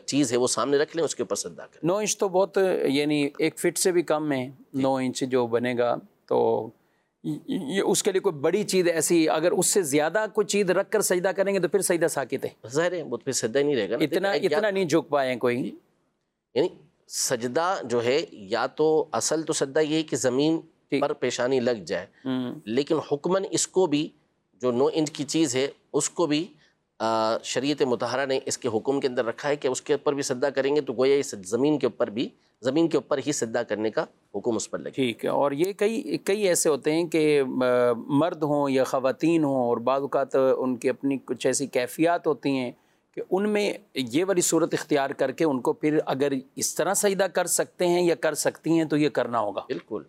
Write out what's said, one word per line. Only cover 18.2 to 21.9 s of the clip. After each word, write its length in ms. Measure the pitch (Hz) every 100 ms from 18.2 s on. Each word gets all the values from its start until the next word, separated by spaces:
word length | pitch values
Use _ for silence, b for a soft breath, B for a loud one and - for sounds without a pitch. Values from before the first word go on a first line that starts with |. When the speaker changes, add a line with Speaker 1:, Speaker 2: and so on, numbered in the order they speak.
| 170
Speaker 1:
یا 360 | 98 95 110 131
تو 380 | - 156 156 -
اصل 300 | 113 - 156
تو 100 | 156
سجدہ 260 | 156 139 143
یہ 160 | 151 156
ہے 80 |
کہ 140 | 156 135
زمین 420 | 127 123 151 160 160 _ -
Speaker 2:
ٹھیک۔ 120 | 139
Speaker 1:
پر 120 | 143
پیشانی 460 | 147 127 120 123 135
لگ 240 | 120 120
جائے، 200 | 82